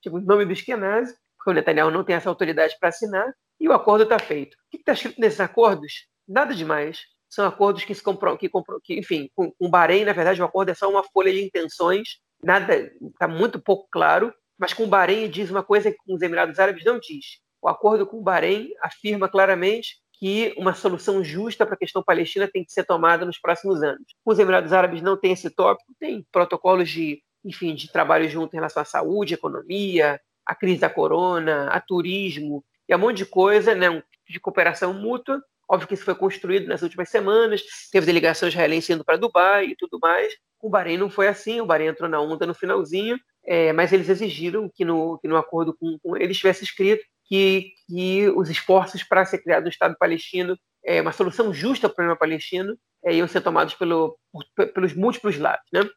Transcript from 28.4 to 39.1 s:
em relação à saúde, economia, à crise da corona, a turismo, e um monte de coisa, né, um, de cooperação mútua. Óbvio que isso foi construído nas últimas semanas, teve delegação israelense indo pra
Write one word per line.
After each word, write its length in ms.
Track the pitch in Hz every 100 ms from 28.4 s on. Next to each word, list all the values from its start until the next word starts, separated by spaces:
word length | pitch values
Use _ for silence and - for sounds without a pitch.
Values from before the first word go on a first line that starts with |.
| 160
em 40 | 160
relação 240 | 160 -
à 40 | 147
saúde, 480 | 147 160 196 190
economia, 880 | 165 160 139 - 190 202 175 147 143 _ _ -
à 80 |
crise 280 | 160 190 170
da 80 | -
corona, 800 | - 156 160 180 175 160 151 139
a 100 | 180
turismo, 840 | - 180 175 190 196 151 147 143 _ _ _
e 80 |
um 60 | 175
monte 200 | 214 208
de 60 | 190
coisa, 480 | - 190 208 214
né, 160 | 202 180
um, 140 | 165 - _ _
de 140 | 160
cooperação 520 | - 175 170 165 180
mútua. 480 | 190 208 247 247 277 - _ _
Óbvio 180 | 185 165
que 60 |
isso 100 | 190
foi 120 | - 180
construído 520 | 190 190 180 196 165
nas 140 | 170
últimas 260 | 170 180 175
semanas, 560 | - 196 220 226 208 - - -
teve 120 | 190 160
delegação 440 | 170 160 160 175
israelense 420 | 160 156 160 160
indo 140 | 165
pra 100 | -